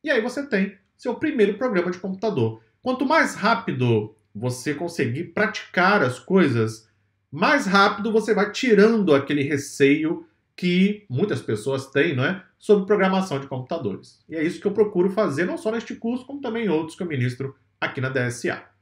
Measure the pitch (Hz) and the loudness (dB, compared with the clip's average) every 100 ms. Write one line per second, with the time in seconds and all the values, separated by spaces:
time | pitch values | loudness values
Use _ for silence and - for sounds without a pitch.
0 | 302 254 240 285 277 196 196 - _ _ | 0 -2 -2 -6 -2 -2 -2 -6 _ _
1 | 254 220 311 269 196 208 254 190 180 175 | -8 -2 -2 2 2 2 0 0 -2 -6
2 | 196 190 220 165 113 110 _ _ 247 254 | -8 -4 -4 0 -2 -4 _ _ -6 -2
3 | 269 311 269 - 202 226 - 135 123 110 | 2 2 2 -2 -2 0 -2 -2 2 2
4 | 107 _ _ 101 123 123 151 147 170 - | -2 _ _ -8 -8 -6 -6 -6 -6 -4
5 | 123 123 - - 208 - - - 185 202 | -4 -4 -6 -2 -2 -4 -6 0 2 4
6 | 127 - - 185 156 117 110 110 _ _ | 0 -2 0 4 4 2 0 -4 _ _
7 | _ _ _ 147 233 294 196 196 196 - | _ _ _ -2 2 2 4 4 4 2
8 | 196 214 220 196 202 - 254 202 214 226 | 0 0 2 0 0 0 4 6 6 4
9 | 185 139 139 147 139 147 - - 139 151 | 4 2 2 -2 0 -2 -4 2 4 4
10 | 156 175 - _ _ - 180 180 196 208 | 0 -4 -8 _ _ -4 0 4 2 0
11 | _ 127 208 123 - 107 135 135 - 139 | _ -2 -2 -2 -2 -4 -2 -4 -2 0
12 | 170 127 143 190 - _ - 196 190 202 | 0 0 -2 -4 -10 _ 2 2 4 2
13 | 190 190 185 139 135 127 127 165 117 92 | 2 2 0 -6 -6 -10 -6 -6 -6 -8
14 | - _ _ 160 160 - 202 202 208 180 | -14 _ _ -4 -4 -2 -4 0 0 2
15 | 190 208 196 135 185 320 - 226 - - | 0 0 -2 0 -4 -2 -4 -6 -8 -8
16 | 226 247 - 285 240 233 214 156 160 - | -6 -6 -10 -10 -6 -4 0 -2 -4 -8
17 | 180 135 123 123 135 - _ _ 143 - | -6 -2 -2 -4 -10 -12 _ _ -8 -4
18 | 131 131 123 120 170 - - _ | -4 -2 -2 -4 -6 -6 -12 _